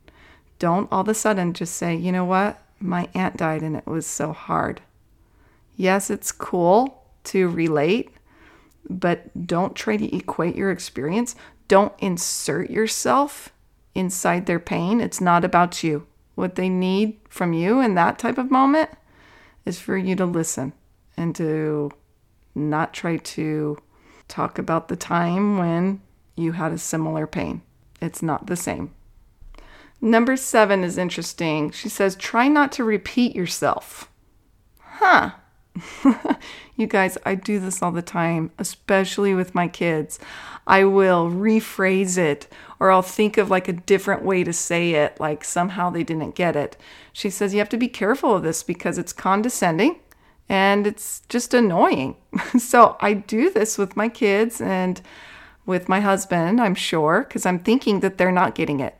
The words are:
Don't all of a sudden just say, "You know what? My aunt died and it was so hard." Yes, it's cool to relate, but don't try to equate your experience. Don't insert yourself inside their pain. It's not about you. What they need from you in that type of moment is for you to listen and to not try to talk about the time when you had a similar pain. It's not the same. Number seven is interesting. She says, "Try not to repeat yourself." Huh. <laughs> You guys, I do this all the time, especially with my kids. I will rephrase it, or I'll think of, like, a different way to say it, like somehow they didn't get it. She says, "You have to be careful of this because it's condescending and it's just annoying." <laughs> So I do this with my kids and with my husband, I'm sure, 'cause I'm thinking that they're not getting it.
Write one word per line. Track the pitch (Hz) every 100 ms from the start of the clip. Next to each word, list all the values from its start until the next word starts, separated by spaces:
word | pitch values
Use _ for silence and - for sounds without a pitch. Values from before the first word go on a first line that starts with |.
| - _ - _ _ _
Don't | 170 180 -
all | 190
of | 196
a |
sudden | 214 214 196 175
just | 170 165
say, | - 170
"You | 165 180
know | 185
what? | 180 185 208 - _ _
My | 180 180 180
aunt | 185 185 -
died | 165 156
and | 156
it | 151 -
was | 160 151
so | - 160
hard." | 156 - 160 - - - _ _ _ _ _ _ _ _
Yes, | - 185 196 -
it's | 202 -
cool | - - 180 175 208 269 - _ _
to | - 185 180
relate, | 170 165 151 156 233 - _ _ _ - _ _ _ -
but | 185 180 175 - - 170
don't | 170 196
try | - - 214
to | 214 180
equate | - - 170
your | - 196
experience. | 185 - - 143 202 240 - - _ -
Don't | 196 202 -
insert | 196 170 - - - 139 -
yourself | - 220 - 254 262 285 - - _ _ _ _
inside | 190 180 - 185 175 180
their | 170
pain. | - 175 175 226
It's | - -
not | 180 170
about | 175 - 202 -
you. | 165 147 - _ _
What | - 185
they | 185 185
need | 185 185 190 214 220 _
from | - 175
you | 165 180 254
in | 240
that | 180 185 -
type | 240 247
of | 254
moment | 262 269 311 302 - _ _ - - _ _
is | - 180
for | - 190
you | 185 185
to | 180
listen | 170 160 - 131 - _ _ _ -
and | 170 151
to | 160 156 156 151 143 - _ _ _ _ _
not | - 151 151 -
try | - 170 156
to | - - 156 151 151 147 _ _ _ - -
talk | - - -
about | - 165 -
the | 175
time | - 175 170 180 208 196
when | 170 170 185 196 - _ _ -
you | 165
had | 165 160
a | 165
similar | - 160 160 156 156
pain. | - 82 - - _ _ _
It's | 165 -
not | 165 139 -
the | 170
same. | - 90 - - - _ _ _ - - - - - _
Number | 226 226 240 262
seven | - 240 208 196
is | 180 180
interesting. | 185 175 170 - 165 156 151
She | - 214
says, | - 196 185
"Try | - 233 262
not | 294 269
to | -
repeat | 220 208 - - 240 -
yourself." | 170 - 139 - - - - _ _ _ _ _ _ _
Huh. | - - 381 254 190 - _ _ _ 175 - -
<laughs> | 269 226 - - - - -
You | - 220
guys, | 202 185 -
I | -
do | 190 202 208
this | 185 -
all | 175
the | 170
time, | 170 175 165 165 160 -
especially | 196 - - 190 190 - 202
with | 190 185
my | 175 170
kids. | - 170 156 151 - - - - - -
I | 190
will | 196 196 190 175 170
rephrase | 180 214 220 - - 190 190 190 180
it, | 160 143 - - - -
or | 190
I'll | 190
think | 185 - 214 208
of, | 196
like, | 185 185
a |
different | 175 - 190 196 196
way | 190 185
to | 170
say | 165 - 170 175
it, | 156 151 -
like | 156 151
somehow | - 175 180 190 175
they | 165
didn't | 160 160 151
get | - 175 147
it. | - - - - -
She | - 208
says, | 185 202
"You | 202
have | 208
to | 220
be | 247
careful | - 202 269 294
of | 190
this | 156 160
because | - - 175 175
it's | -
condescending | - 185 196 240 - 180 160 269 349 _ _ _ _ -
and | 196 196 202 208
it's | 208 - - -
just | 240 -
annoying." | 247 214 175 339 - 131 - _ -
<laughs> | - 247
So | - 240 220 -
I | 208
do | 208 - 220 339
this | 370 214 -
with | 190 -
my | 226
kids | - 214 196 233 -
and | 226 190 185 180 - - - - - _ -
with | 180 180
my | 190
husband, | 208 196 - 175 165 240
I'm | 214
sure, | 185 - 165 151 185
'cause | 277 233 185
I'm | 180
thinking | 214 262 240 196
that | 190 190
they're | 180
not | 180 170 -
getting | 156 139
it. | 131